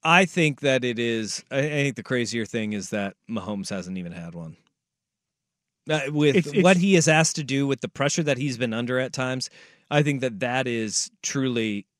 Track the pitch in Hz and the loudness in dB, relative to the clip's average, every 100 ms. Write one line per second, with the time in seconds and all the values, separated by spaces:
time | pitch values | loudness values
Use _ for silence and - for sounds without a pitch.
0 | 160 175 185 - 160 127 139 131 123 113 | 6 6 6 2 2 2 2 2 0 0
1 | 117 113 104 - - 135 147 147 139 - | 0 0 -2 -8 -6 -4 -2 0 -2 -2
2 | 101 127 113 117 107 117 107 104 90 107 | -2 -2 0 -4 -4 -4 -4 -6 -4 -4
3 | 98 - - 113 92 104 92 98 87 92 | -6 -8 -8 -8 -6 -8 -6 -8 -8 -8
4 | 87 90 85 85 80 80 _ _ _ _ | -10 -12 -12 -12 -14 -18 _ _ _ _
5 | _ _ _ _ _ _ _ _ - 151 | _ _ _ _ _ _ _ _ -4 -2
6 | 139 147 147 160 151 147 180 185 196 185 | -2 2 4 4 2 4 6 6 6 4
7 | 156 156 160 - 135 135 139 135 - - | 6 4 4 0 -4 -2 0 -2 -4 -2
8 | 139 - 151 127 143 117 120 110 120 127 | 0 0 0 0 -2 -2 -2 -2 -2 -2
9 | 127 - 127 131 - - - _ _ 147 | -2 -4 -4 -4 -8 -12 -20 _ _ 2
10 | 151 143 127 104 123 123 127 117 110 95 | 2 0 -2 -2 -2 -2 -2 -2 -2 -4
11 | - _ - 139 131 120 110 101 - | -6 _ -6 -2 -2 0 -2 -4 -8